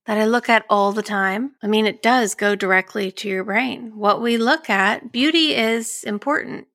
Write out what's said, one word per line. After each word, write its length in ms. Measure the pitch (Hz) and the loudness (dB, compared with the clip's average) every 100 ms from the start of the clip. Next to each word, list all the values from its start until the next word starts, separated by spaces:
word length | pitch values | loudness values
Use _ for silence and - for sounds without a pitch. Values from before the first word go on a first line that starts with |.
| - | -4
that 120 | 214 | 0
I 80 | 214 | 2
look 240 | 240 233 | 2 2
at 160 | 220 - | 2 4
all 220 | 208 202 | 2 2
the 100 | 214 | 0
time. 520 | 208 202 190 196 277 - | -4 -2 -2 -2 -6 -6
I 40 | 208 | 0
mean, 200 | 214 214 | 2 2
it 160 | - | 0
does 320 | 226 254 208 - | 2 2 2 0
go 200 | 202 202 | 0 0
directly 540 | 196 185 185 214 190 | 2 2 0 -4 -6
to 160 | - 208 | -6 -6
your 160 | 190 190 | -6 -2
brain. 480 | 208 262 - 240 214 | -2 -2 -6 -12 -2
What 260 | 202 208 | 0 2
we 140 | 233 233 | 2 2
look 340 | 233 311 - | 2 0 0
at, 440 | 196 196 - - | 2 2 0 -4
beauty 420 | 240 285 330 311 233 | -2 2 2 2 0
is 480 | 226 226 226 - | 0 -2 -4 -10
important. 640 | - 208 277 294 - - - | -8 -6 -4 -4 -6 -12 -16